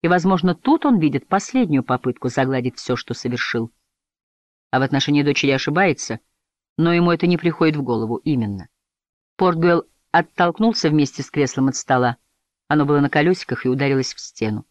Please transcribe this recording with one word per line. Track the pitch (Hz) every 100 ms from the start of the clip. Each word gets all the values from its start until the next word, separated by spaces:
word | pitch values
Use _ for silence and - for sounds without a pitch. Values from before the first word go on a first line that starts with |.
И, | 165
возможно, | 180 175 190 180
тут | 175 - 330 294
он | 233
видит | 156 131 -
последнюю | 196 - 262 214 143
попытку | 123 127 131 120 127
загладить | 127 131 131 123 -
все, | - 123
что | -
совершил. | 117 127 123 - 120 113 _ _ _ _ _ _ _ _ _ _
А | 127
в |
отношении | 135 143 139 147
дочери | 143 139 139
ошибается, | 135 - 151 190 143 - 113 _ _ _ _ _ -
но | 165
ему | 170 175
это | 165 175
не | 175
приходит | 170 156 160 151
в |
голову | 127 117 113 117
именно. | - 135 107 98 - _ _ _ _ _ _ _
Портгуэлл | 185 165 175 170 - _ _
оттолкнулся | 170 175 - 175 165 220 220 160
вместе | 151 143 -
с | 139
креслом | - 135 - 135
от | 131
стола. | - 131 123 120 _ _ _ _ _
Оно | 151
было | 143 147
на | 143
колесиках | 151 156 180 - 123
и | 127
ударилось | 127 139 135 127
в | -
стену. | - - 110 107 -